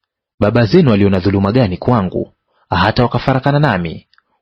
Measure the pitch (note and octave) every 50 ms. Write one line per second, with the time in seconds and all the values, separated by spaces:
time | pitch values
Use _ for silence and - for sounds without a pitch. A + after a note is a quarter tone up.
0 | _ _ _ _ _ _ _ - G#2 G#2 A2+ A#2+ A#2 G2+ - F#3 F3 B2+ G#2+ G2
1 | G2+ G2 G2 F#2 F2+ G2+ F#2+ G2 G2 G2 G#2+ C3 B2 G2 F2+ - - - B2 A#2
2 | F#2+ F2 - F2+ - - _ _ _ _ _ _ _ - - F2+ F2 G#2+ - -
3 | A#2+ A#2 - A#2+ - - C3+ C3 - C#3+ C#3 C#3+ D3+ C#3 G#2 F2+ E2+ E2 - -
4 | - _ _ _ _ _ _ _